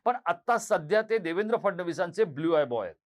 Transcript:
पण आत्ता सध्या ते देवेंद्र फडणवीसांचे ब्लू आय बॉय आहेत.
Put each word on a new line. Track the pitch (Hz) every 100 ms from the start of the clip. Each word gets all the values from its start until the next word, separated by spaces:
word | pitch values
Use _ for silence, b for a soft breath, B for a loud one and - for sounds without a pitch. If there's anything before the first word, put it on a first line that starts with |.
पण | 226 247 -
आत्ता | 233 - 233
सध्या | - 190 151 214
ते | 220 226
देवेंद्र | 165 170 214 226
फडणवीसांचे | 196 175 175 147 180 -
ब्लू | 214 135 160
आय | 160
बॉय | 135 120 92
आहेत. | -